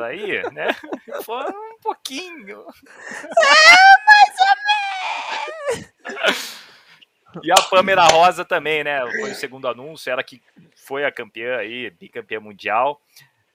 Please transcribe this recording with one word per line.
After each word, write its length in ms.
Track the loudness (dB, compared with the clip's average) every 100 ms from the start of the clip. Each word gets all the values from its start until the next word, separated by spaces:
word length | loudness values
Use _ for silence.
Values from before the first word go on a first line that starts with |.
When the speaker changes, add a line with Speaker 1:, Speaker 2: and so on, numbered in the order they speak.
Speaker 1:
aí, 380 | -8 -10 -8 -8 -8
né? 160 | -8 -8
<laughs> 540 | -8 -12 -16 -14 -16
Foi 220 | -12 -10
um 340 | -10 -12 -16 -14
pouquinho. 840 | -12 -12 -12 -14 -16 -18 -20 -20
Speaker 2:
É, 1080 | -20 -20 _ -20 -18 -18 -6 0 4 6 6 8 8 8 8
mais 280 | 6 6 4
ou 1400 | 0 0 0 -2 -4 -8 -8 -8 -10 -10 -10 -10 -8 -8
menos. 880 | -10 _ -16 -6 -4 -4 -8 -16 -20 _ _ _ _ _ _ -10
Speaker 1:
E 80 | 0
a 60 | 2
Pamela 500 | 4 2 2 4 4
Rosa 380 | 6 4 2
também, 400 | -4 -4 -2 -4
né? 160 | -2 -4 -4
Foi 220 | -8 -10
o 20 |
segundo 320 | -10 -12 -8 -8
anúncio, 440 | -8 -12 -14 -8
ela 120 | -6
que 180 | -8 -14 _ _ _ _
foi 280 | -12 -6
a 60 | -6
campeã 460 | -6 -14 -12 -8 -6
aí, 340 | -8 -10 -12
bicampeã 480 | -16 -18 -18 -12 -12
mundial. 640 | -12 -10 -4 -2 -2 -6 _ _ _ _ _